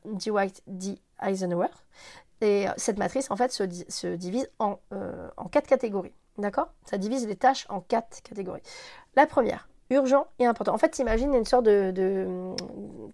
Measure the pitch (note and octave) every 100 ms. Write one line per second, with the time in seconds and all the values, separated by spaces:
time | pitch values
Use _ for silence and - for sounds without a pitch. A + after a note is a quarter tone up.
0 | - G#3 A3 G#3 G3 G3 - F#3+ F#3+ -
1 | _ - - F#3+ F#3 F3 G3 - _ _
2 | - - _ _ G#3+ G3+ G3 - - G3+
3 | F#3+ C4 C4+ G3 B3 - F#3+ F3 - -
4 | F3 F3 F3+ A3 C4+ _ G#3+ G#3 _ G3
5 | G3 - E2+ - - D4 D4 C4 A3+ G3
6 | E3+ _ _ - G#3 G3+ E4+ - - G3+
7 | G3+ C4 A3+ G3 B3+ C4+ - G3+ - A#3
8 | - - - G#3 F#3 - - - - -
9 | - - D4+ - A3 - - _ _ C4
10 | C4 C#4 D4+ - B3 A#3 G#3 G#3+ D#4+ -
11 | A#3+ A3 C#4 C4 G#3+ B3 A3+ G3+ F#3+ F#3
12 | F#3+ G3 F#3 F#3 F#3 - F3+ - G#3 F#3
13 | -